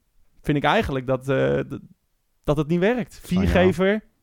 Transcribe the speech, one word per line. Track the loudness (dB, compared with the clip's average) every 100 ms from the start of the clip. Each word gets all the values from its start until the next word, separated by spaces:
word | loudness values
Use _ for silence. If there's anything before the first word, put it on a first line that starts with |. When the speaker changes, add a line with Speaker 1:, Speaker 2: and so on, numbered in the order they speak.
| _ _ _ _
Speaker 1:
vind | -4 0
ik |
eigenlijk | 2 0 0 -4 -2
dat, | -4 0
eh, | 0 0 0
d-, | -4 -10 -16 _ _ _ _ _
dat | -4 -2
het | 0
niet | 0
werkt. | 0 -2 -6 -14
Speaker 2:
Sanja. | -4 0
Speaker 1:
Viergever, | 2 4 4 2 0 -2 -6 _